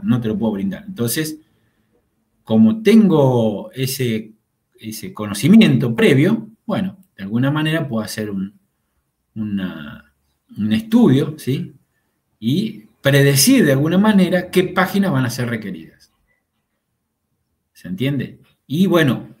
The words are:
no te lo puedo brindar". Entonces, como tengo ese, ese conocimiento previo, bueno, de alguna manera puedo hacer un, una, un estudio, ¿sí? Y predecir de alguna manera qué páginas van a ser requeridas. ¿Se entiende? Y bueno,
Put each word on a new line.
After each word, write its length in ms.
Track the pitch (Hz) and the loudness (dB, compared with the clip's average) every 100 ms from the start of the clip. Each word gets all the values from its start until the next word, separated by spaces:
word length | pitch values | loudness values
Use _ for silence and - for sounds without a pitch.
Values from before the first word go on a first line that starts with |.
no 160 | 101 123 | -2 -2
te 100 | 110 | -2
lo 80 | 104 | -4
puedo 160 | 110 | -4
brindar". 320 | 98 95 80 - | -4 -6 -8 -12
Entonces, 520 | 98 117 160 151 - _ _ _ _ _ _ _ _ _ _ | -8 -6 -4 -6 -10 _ _ _ _ _ _ _ _ _ _
como 380 | - 110 110 - | -2 4 4 4
tengo 880 | 202 226 196 156 135 120 110 98 - | 4 4 6 4 2 2 -2 -4 -10
ese, 600 | 127 131 - 120 110 - _ _ _ _ _ | -8 -6 -4 -4 -6 -8 _ _ _ _ _
ese 340 | 107 - 92 | -16 -14 -14
conocimiento 800 | - 104 98 143 220 165 123 123 110 | -10 -10 0 6 8 6 4 0 2
previo, 540 | 226 135 180 226 - - - | 2 4 2 0 -6 -14 -8
bueno, 320 | 190 190 - _ - | -6 -6 -10 _ -16
de 80 | |
alguna 280 | 98 117 135 | -6 -2 -2
manera 360 | 151 156 160 - | -2 -2 -4 -4
puedo 160 | 113 | -6
hacer 280 | 107 - 104 | -6 -8 -8
un, 260 | 98 98 - _ _ _ _ _ _ _ 110 | -8 -8 -12 _ _ _ _ _ _ _ -10
una, 800 | 104 98 90 80 73 60 _ _ _ _ _ - | -6 -6 -6 -10 -16 -20 _ _ _ _ _ -6
un 160 | 214 | -2
estudio, 640 | 220 - 240 190 135 151 - | -2 0 2 4 4 0 -6
¿sí? 380 | 127 156 - - _ _ _ _ _ _ | -6 -6 -8 -16 _ _ _ _ _ _
Y 460 | 110 170 220 - - _ | -4 -2 -4 -8 -20 _
predecir 640 | 139 139 139 139 240 269 151 | 2 4 4 4 4 4 4
de 80 | |
alguna 260 | 131 156 185 | 2 2 2
manera 500 | 220 196 170 180 - | 4 4 2 0 0
qué 140 | 185 | 0
páginas 480 | - 185 180 196 190 | 0 0 0 0 0
van 140 | 131 127 | 0 -2
a 40 | |
ser 200 | 123 120 | -4 -6
requeridas. 600 | 113 98 82 80 _ _ _ _ _ _ _ _ _ _ _ _ _ _ _ _ _ _ | -6 -8 -14 -18 _ _ _ _ _ _ _ _ _ _ _ _ _ _ _ _ _ _
¿Se 140 | _ 90 | _ -14
entiende? 520 | 92 135 139 95 - _ _ - | -6 -4 -4 -8 -14 _ _ -6
Y 220 | 156 190 | -2 2
bueno, 480 | 170 143 - - - | 2 2 -2 -8 -20